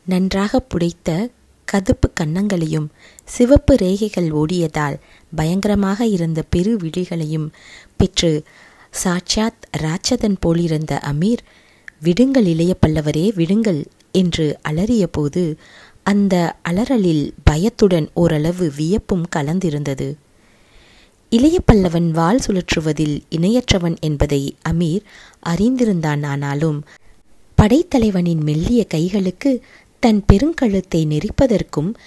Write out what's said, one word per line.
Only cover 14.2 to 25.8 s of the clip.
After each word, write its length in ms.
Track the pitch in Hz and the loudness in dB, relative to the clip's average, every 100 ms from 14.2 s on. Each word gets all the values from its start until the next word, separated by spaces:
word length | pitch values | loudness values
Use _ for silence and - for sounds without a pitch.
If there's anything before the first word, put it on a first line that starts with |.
| 180 165 151 135 - | 0 0 -2 -2 -4
அலறிய 360 | 156 214 240 175 | -2 0 0 0
போது 520 | - 147 180 170 156 - - - _ | -2 -2 -2 -2 -4 -12 -20 -20 _
அந்த 520 | - 202 202 180 170 - - | -2 0 2 2 0 -4 -4
அலறலில் 640 | 175 254 247 180 156 143 - | -2 0 0 2 0 -2 0
பயத்துடன் 680 | - 151 208 - 202 175 120 | 2 4 2 2 2 2 0
ஓரளவு 580 | - 170 151 156 180 190 139 | 0 2 2 -2 -2 -4 -2
வியப்பும் 480 | 160 220 - 190 165 165 | -2 -2 -2 -4 -2 -4
கலந்திருந்தது. 800 | 143 180 180 147 147 131 139 151 _ _ _ _ _ - - - _ _ _ | -2 -2 -2 -4 -4 -6 -6 -10 _ _ _ _ _ -20 -20 -20 _ _ _
இளைய 300 | 233 294 359 - | 2 4 4 4
பல்லவன் 400 | 220 185 165 170 | 4 4 2 0
வாள் 280 | 160 165 254 - | 2 2 2 0
சுழற்றுவதில் 760 | 190 170 - 156 151 151 143 - | -2 -2 -2 -2 -2 -2 -4 -6
இணையற்றவன் 680 | 160 175 247 - 196 170 165 | -2 2 2 0 0 -2 -4
என்பதை 560 | 156 143 143 143 139 - 160 | -4 -2 0 0 -2 -6 -4
அமீர் 320 | 165 170 185 - - - - - | -2 0 -2 -6 -16 -20 -12 -4
அறிந்திருந்தான். 760 | 170 220 254 | 0 0 2